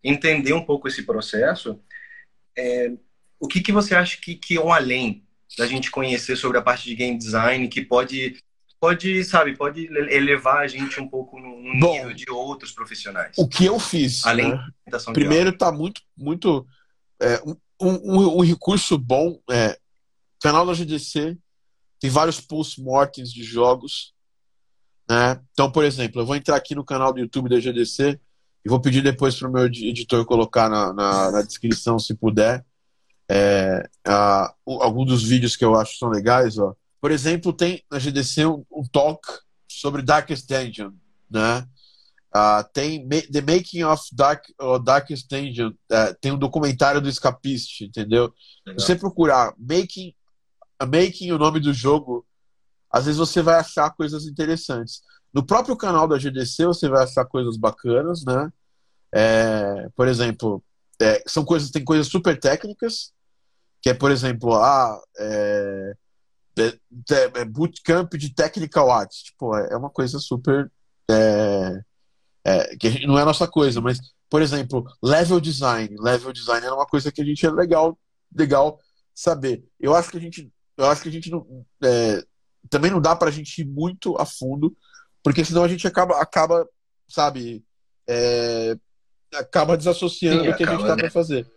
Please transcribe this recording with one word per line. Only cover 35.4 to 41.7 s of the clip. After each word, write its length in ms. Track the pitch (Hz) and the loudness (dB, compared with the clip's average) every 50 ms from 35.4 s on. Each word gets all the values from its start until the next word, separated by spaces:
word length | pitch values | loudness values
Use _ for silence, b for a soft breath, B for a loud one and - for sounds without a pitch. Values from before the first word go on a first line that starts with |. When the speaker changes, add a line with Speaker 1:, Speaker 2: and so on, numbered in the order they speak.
| 120 117 - | 2 0 0
Speaker 2:
que 80 | - 127 | 2 4
eu 100 | 113 110 | 4 4
acho 200 | 110 107 - - | 4 2 0 -6
que 40 | - | -6
são 100 | 127 117 | -4 -2
legais, 500 | 110 104 98 117 123 131 127 113 107 107 | -2 0 2 4 4 4 4 2 2 -2
ó. 180 | 101 95 92 _ _ _ _ _ | -2 -2 -4 _ _ _ _ _
Por 100 | - 147 | -2 -2
exemplo, 420 | 156 147 127 160 170 170 170 180 | -2 0 0 -2 -2 0 -2 -4
tem 300 | - - 175 175 185 - _ _ | -2 0 0 -2 -2 -4 _ _
na 80 | 147 139 | -8 -6
G 140 | 131 147 | -4 -2
D 100 | 135 139 | -2 -2
C 240 | 131 127 - 151 151 | -4 -2 0 0 0
um, 180 | 160 160 143 - _ | 0 0 -4 -10 _
um 140 | - 156 135 | -12 -12 -12
talk 340 | 123 - 143 143 151 151 - - - - - _ _ _ _ _ | 0 2 2 2 2 0 -4 -12 -16 -16 -16 _ _ _ _ _
sobre 360 | _ - - - 143 143 143 | _ -16 -6 -6 -4 -4 -2
Darkest 460 | 131 131 151 151 151 - 156 123 - - | 2 2 2 2 2 -2 -8 -10 -6 -4
Dungeon, 440 | 135 131 127 117 107 107 104 98 98 92 _ _ _ _ _ _ | -4 -4 -4 -6 -10 -12 -14 -14 -14 _ _ _ _ _ _ _
né? 360 | 110 110 110 113 120 127 127 - | -2 0 2 2 0 -2 -4 -12